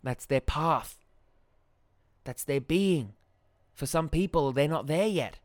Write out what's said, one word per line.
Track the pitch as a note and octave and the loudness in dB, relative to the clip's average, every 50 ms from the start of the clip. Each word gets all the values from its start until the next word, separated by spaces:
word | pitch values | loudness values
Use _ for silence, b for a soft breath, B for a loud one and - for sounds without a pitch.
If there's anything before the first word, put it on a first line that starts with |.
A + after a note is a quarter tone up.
| - | -4
That's | C3 B2 - - | -6 -6 -6 -4
their | - C#3+ C3 | 0 0 0
path. | - - - D3 D#3 E3 D#3 B2 - - - - _ _ _ _ _ _ _ _ _ _ _ _ _ _ _ _ _ _ _ _ _ _ _ _ _ | 0 0 -2 0 0 2 0 0 -2 -6 -16 -18 _ _ _ _ _ _ _ _ _ _ _ _ _ _ _ _ _ _ _ _ _ _ _ _ _
That's | B2+ B2+ - - | -12 -10 -8 -4
their | - C#3 C#3 | 0 0 -2
being. | C3 - D#3+ F3+ G3 G3 F3+ D#3 A#2 G2+ G#2 _ _ _ _ _ _ _ _ _ _ _ _ | 0 2 2 2 4 4 2 2 0 -6 -12 _ _ _ _ _ _ _ _ _ _ _ _
For | - C#3 | -10 -8
some | C3+ - E3 E3 D3 | -2 0 0 0 2
people, | - E3 F#3+ G3 - E3+ C#3+ C#3 | 0 0 0 2 2 0 0 2
they're | B2+ C3 C#3+ D3 | 2 2 2 2
not | D#3+ D3+ A2 C#3 | 0 -2 -2 -2
there | D#3 E3+ G3+ A3 | 0 0 0 2
yet. | G3+ E3+ B2 G2 - - _ | 0 -2 -2 -4 -8 -14 _